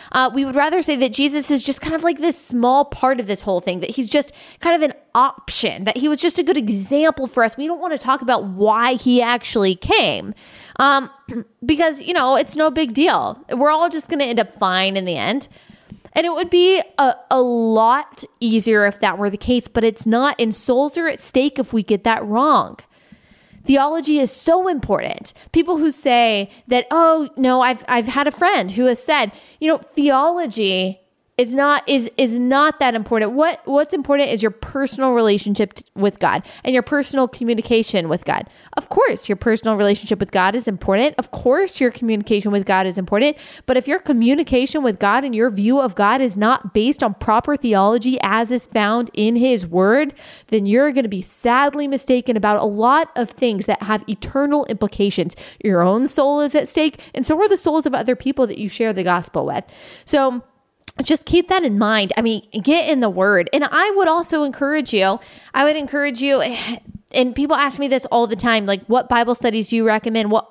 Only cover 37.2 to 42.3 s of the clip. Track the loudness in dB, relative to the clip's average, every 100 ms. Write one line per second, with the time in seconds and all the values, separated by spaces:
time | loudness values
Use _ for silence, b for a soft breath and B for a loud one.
37.2 | -2 -2 -2 -2 0 0 0 -2 -2 -4
38.2 | -4 -6 -6 b b -10 -2 2 2 0
39.2 | -4 -2 0 0 0 2 2 0 -2 -4
40.2 | -2 0 0 0 -4 -4 0 2 0 -2
41.2 | -8 -4 0 2 0 0 -2 0 -2 -2
42.2 | 0